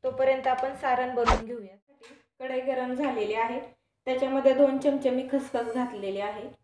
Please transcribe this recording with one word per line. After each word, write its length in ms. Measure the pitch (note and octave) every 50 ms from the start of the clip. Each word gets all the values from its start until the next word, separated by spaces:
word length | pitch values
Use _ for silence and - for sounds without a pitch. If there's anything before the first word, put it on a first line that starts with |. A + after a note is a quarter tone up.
| _
तोपर्यंत 420 | C4 C4 C4 C4 C4 C4 C4 C4
आपण 300 | C4 B3+ B3+ B3+ C4+ C#4
सारण 380 | - - C4+ B3+ B3 B3+ B3 B3+
बनवून 300 | A#3+ A#3+ A#3 - A3+ A3+
घेऊया. 320 | A3 A#3+ A#3 G#3 F#3+ F#3+ - _ _ C#4+ _ - - C#4+ - _ _ _ _
कढई 200 | B3+ C4 C4 B3+
गरम 340 | B3+ C4+ C4 B3+ B3+ B3+ B3+
झालेली 400 | B3+ D4 C#4 B3 A3+ G#3 G3+ G#3+
आहे, 260 | A3 A3+ A#3 A#3+ C4 - - - _ _ _ _ _ _
त्याच्यामध्ये 500 | - B3+ B3+ C#4 C4 C4+ C4+ B3+ C4+ C4
दोन 240 | C4 C#4+ C4+ C4 C4+
चमचे 320 | - D4 C#4 C4+ B3+ C4
मी 180 | B3 B3+ C4 C4 C#4
खसखस 420 | C#4 - - - A#3+ A#3 A#3 -
घातलेली 460 | B3+ B3 A#3+ A#3+ G#3 G3 G3 G3 G3
आहे. 280 | G3+ G#3 G#3 G#3+ G#3+ B3+ - _